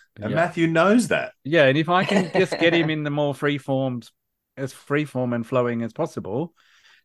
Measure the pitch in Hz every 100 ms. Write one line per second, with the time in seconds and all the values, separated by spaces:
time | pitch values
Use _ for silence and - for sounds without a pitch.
0 | _ - 110 147 170 175 165 165 185 240
1 | 170 73 64 _ 139 165 135 143 160 180
2 | 196 202 175 190 185 - 170 170 156 156
3 | 147 147 147 131 147 143 - 131 131 123
4 | - _ _ _ _ - 135 - - 147
5 | 147 127 123 117 113 127 120 117 113 -
6 | 165 - 92 117 170 _ _ _ _ _